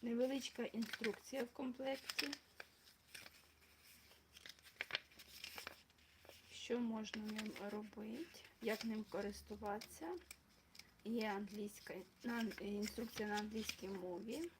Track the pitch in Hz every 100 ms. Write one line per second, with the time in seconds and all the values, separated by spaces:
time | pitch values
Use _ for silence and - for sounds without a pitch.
0 | 240 233 254 269 247 - 233 220 226 -
1 | 220 202 - 269 240 - 262 247 262 269
2 | - - 285 285 - - - - - -
3 | - - - - - - - - - -
4 | - - - - - - - - - -
5 | - - - - - - - - - -
6 | - - - - - - - 240 233 220
7 | 214 220 214 214 214 - 202 208 214 214
8 | 214 233 349 - - - 233 220 226 220
9 | 208 - 202 208 - 208 214 202 226 -
10 | 320 349 - - - - - - - -
11 | 208 233 214 202 202 208 208 - - 185
12 | 185 - 240 233 226 - 202 202 208 -
13 | 226 - 214 208 208 220 214 - 185 196
14 | 180 175 220 269 339 -